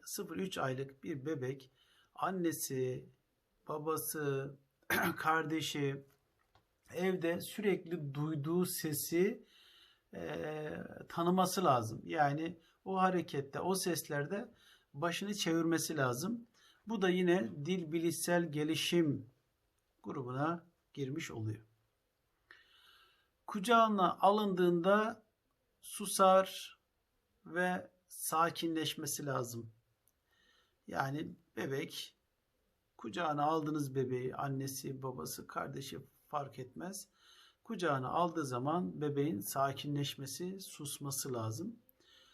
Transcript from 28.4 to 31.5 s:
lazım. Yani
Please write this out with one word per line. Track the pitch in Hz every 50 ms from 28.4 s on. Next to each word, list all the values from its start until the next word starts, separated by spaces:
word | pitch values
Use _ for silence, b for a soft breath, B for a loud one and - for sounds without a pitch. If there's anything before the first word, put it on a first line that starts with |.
| 165 170 165 - 170 165 160 160 151 151 - 160 151 139 - - 143
lazım. | 143 131 131 120 117 117 117 113 - - _ _ _ _ _ _ _ _ _ b b b b b b b b b b b b _
Yani | - - - 135 139 139 151 170 175 175 - _ _